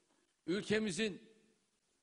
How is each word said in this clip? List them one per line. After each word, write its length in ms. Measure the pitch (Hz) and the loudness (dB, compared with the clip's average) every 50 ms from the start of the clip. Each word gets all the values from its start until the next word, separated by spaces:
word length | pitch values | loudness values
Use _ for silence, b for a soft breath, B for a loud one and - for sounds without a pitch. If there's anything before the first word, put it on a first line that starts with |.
| _ _ _ _ _ _ _ _ _ - | _ _ _ _ _ _ _ _ _ -2
ülkemizin 720 | 170 214 190 - 202 214 220 214 165 160 220 214 170 139 - - - - - - _ _ _ _ _ _ _ _ _ _ | -2 -2 0 2 2 2 2 0 0 0 0 -2 -2 -6 -12 -20 -20 -20 -20 -20 _ _ _ _ _ _ _ _ _ _